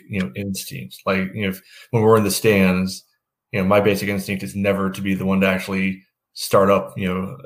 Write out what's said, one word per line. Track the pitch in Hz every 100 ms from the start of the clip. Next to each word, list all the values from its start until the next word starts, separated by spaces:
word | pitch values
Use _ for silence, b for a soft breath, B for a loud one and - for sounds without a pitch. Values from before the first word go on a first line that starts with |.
| -
you | 104
know, | 92 104
instincts? | 101 95 - - - -
Like, | - 95 95
you | 110
know, | 98
if, | 95 B B B
when | 117
we're | 110 110
in |
the | 101
stands, | 95 110 101 95 92 92 - - _ _ _ _
you | 104
know, | 95
my | 104
basic | 104 95 101
instinct | 101 98 95
is | 98
never | 98 98 98 95
to | 95
be | 98
the | 95 95
one | 95
to | 98
actually | 95 98 95 95 95 _ _ _
start | - - 104 98
up, | 98 - -
you | 92
know, | 92 95 -